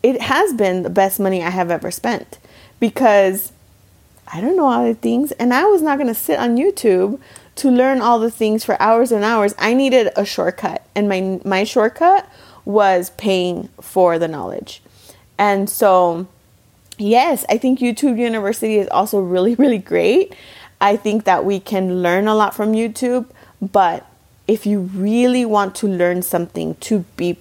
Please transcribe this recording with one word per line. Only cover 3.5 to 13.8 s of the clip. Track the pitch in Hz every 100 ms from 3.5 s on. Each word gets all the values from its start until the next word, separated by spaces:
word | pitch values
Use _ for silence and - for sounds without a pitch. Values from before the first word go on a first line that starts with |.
| _ _ _ _ _ _ _ -
I | 165
don't | 226 370
know | 285
all | 240 240
the |
things, | 226 233 233 285
and | - 240
I | 247 381
was | 392
not | 311 285
gonna | 262 226
sit | - 302
on | 240 233
YouTube | 339 392 233 185 196 254 - - _ -
to | 277
learn | 247 254 262
all | 226 233
the | 226
things | - 220 220 -
for | 208
hours | 214 226 247
and | 220
hours. | 208 226 202 202
I | 208
needed | 247 269 254 214 -
a | 202
shortcut, | - 175 175 - - _
and | - 208
my, | 190 190 185 196
my | 190
shortcut | 208 254 220 - 339 381 - - - - -
was | 202 202 185 185
paying | - 214 190 180 175 -
for | -